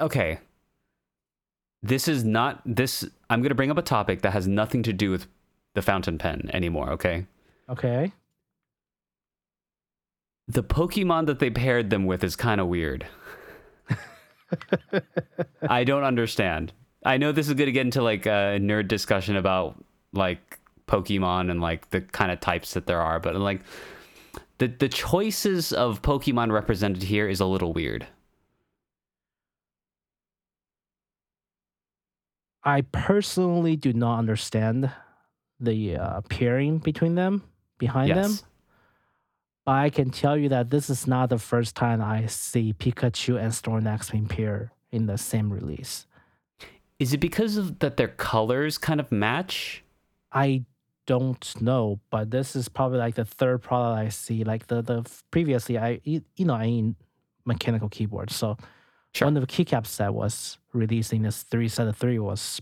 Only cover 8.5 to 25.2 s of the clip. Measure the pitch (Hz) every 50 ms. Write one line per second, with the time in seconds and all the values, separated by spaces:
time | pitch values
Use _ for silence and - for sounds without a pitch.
8.5 | _ _ _ _ _ _ _ _ _ _ _ _ _ _ _ _ _ _ _ _
9.5 | _ _ _ _ _ _ _ _ _ _ _ _ _ _ _ _ _ _ - -
10.5 | - 131 101 - - - 170 180 - 214 190 180 170 160 160 151 139 123 143 123
11.5 | 110 123 123 131 123 120 113 98 110 98 95 92 92 90 101 90 - - - 117
12.5 | 107 101 95 87 87 87 80 73 65 69 76 - - - - - - - - -
13.5 | - - - - _ _ _ - - - - - - - - _ _ _ _ -
14.5 | 175 160 - - - - - - - 185 - _ - 175 - _ - - 175 -
15.5 | _ - - 123 120 123 127 131 139 143 139 135 127 120 117 113 - - 101 90
16.5 | 82 80 80 85 - _ - _ _ _ - - 131 131 143 151 143 156 147 143
17.5 | 143 131 147 135 123 131 131 123 120 135 120 117 110 95 - 107 104 101 101 101
18.5 | 101 101 101 101 107 107 104 92 110 101 - - 107 98 92 107 104 98 90 95
19.5 | 92 92 87 76 62 - - _ _ _ _ - - 98 95 90 90 92 _ -
20.5 | - - _ - _ _ _ - - 101 90 - 101 95 95 90 90 92 90 90
21.5 | 87 85 85 82 82 80 - - - 92 92 - - - 104 92 90 85 - -
22.5 | 87 85 - - - 92 - - 90 85 85 80 82 82 82 87 82 98 98 101
23.5 | 98 95 - - - - - - - - - - - - - - - - - _
24.5 | _ - 127 123 120 - 139 131 - - - - - 185